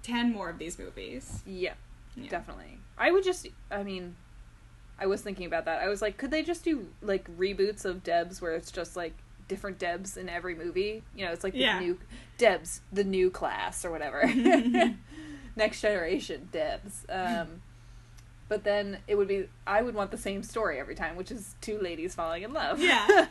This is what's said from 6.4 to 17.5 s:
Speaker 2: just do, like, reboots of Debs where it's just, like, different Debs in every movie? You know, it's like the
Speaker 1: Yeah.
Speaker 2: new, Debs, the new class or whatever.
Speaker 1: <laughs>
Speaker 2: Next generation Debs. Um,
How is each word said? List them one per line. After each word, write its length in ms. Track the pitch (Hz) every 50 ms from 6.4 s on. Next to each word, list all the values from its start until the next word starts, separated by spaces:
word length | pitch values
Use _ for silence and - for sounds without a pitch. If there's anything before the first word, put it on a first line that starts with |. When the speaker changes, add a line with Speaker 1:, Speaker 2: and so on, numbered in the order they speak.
Speaker 2:
just 220 | 311 330 349 330 -
do, 240 | 349 311 254 190 - - -
like, 260 | - 208 196 - - - 170
reboots 480 | 170 185 202 196 185 190 208 208 214 -
of 180 | 196 175 190
Debs 380 | - 170 170 170 170 175 185 -
where 140 | 180 170 160
it's 160 | 175 170 -
just, 260 | - 185 170 170 -
like, 160 | 180 170 160 160 - - - - - -
different 320 | - 190 190 202 202 185 -
Debs 380 | 180 175 170 175 190 196 -
in 140 | 190 185 180
every 240 | 170 175 170 185 175
movie? 480 | 160 170 175 165 185 202 208 214 220 - - -
You 120 | 196 196
know, 60 | 170
it's 120 | 170 175 -
like 80 | 190
the 60 | - 254
Speaker 1:
Yeah. 220 | 262 226 202 185
Speaker 2:
new, 180 | 180 175 180 - - - - - - - - -
Debs, 420 | 240 214 185 165 - - - - - -
the 140 | 190 196 202
new 260 | 196 190 185 185 185
class 540 | 185 - 170 131 101 98 95 - - - -
or 60 | 175
whatever. 360 | 165 160 151 139 - - -
Speaker 1:
<laughs> 1300 | - 220 262 233 370 349 285 226 247 233 370 330 240 - - - - - 311 311 302 294 277 - - -
Speaker 2:
Next 260 | 220 214 214 - -
generation 680 | - 214 208 180 165 165 185 - - - 175 127 190 180
Debs. 540 | - 160 151 - 98 - - 202 - - - -
Um, 500 | - 190 185 175 170 170 165 160